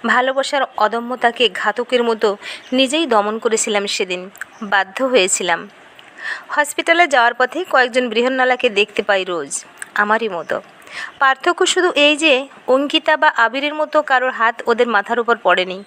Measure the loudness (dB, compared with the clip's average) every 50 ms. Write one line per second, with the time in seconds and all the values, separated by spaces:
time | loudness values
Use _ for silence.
0 | -2 0 0 2 0 0 0 -2 -2 -2 -2 -2 -2 -2 -2 -2 -2 0 0 -4
1 | -6 -6 -6 0 0 -2 2 2 0 0 0 -2 -4 -2 -2 -2 -4 0 0 0
2 | 2 0 0 0 0 0 0 -2 -8 -16 -16 -16 -8 -4 0 2 2 2 2 -2
3 | 0 2 2 2 2 0 -4 -4 -2 -2 0 0 0 -2 -2 -2 -2 -4 -4 -6
4 | -4 -6 -6 -8 -8 -14 -16 -18 -18 -18 -14 -14 -6 0 0 0 0 -2 -4 -4
5 | -2 2 4 2 2 2 0 -2 0 -2 -2 -2 -4 -14 -20 -20 -20 -20 -20 -20
6 | -20 -20 -20 -14 -10 -10 -10 -10 -10 -4 -2 -2 -2 -2 -2 -6 0 0 4 4
7 | 4 4 4 4 4 2 2 0 -2 -2 -2 -8 -6 0 2 2 2 2 0 -2
8 | -2 0 0 0 0 0 0 0 2 0 2 2 0 0 2 0 -2 0 -2 -6
9 | 0 0 0 0 0 -2 -4 -6 -6 -6 -10 -12 -12 -14 -20 -20 -20 -8 -2 -2
10 | 0 2 2 0 0 -4 -6 -8 -6 -6 -6 -6 -6 -10 -20 -20 -20 -16 -14 -14
11 | -14 -14 -4 0 0 0 0 0 0 -2 0 0 0 0 2 2 0 2 2 4
12 | 4 4 2 2 2 2 2 2 0 -8 -16 -14 -2 0 0 0 0 0 -2 0
13 | 2 2 2 4 2 2 4 2 0 0 0 -2 -4 -4 -2 -4 -4 0 0 -2
14 | 0 2 0 0 0 -2 -2 0 0 0 0 -2 -2 -2 2 2 2 2 2 -2
15 | 0 0 -4 -2 0 0 -2 0 2 2 2 2 0 -4 -6 -12 -14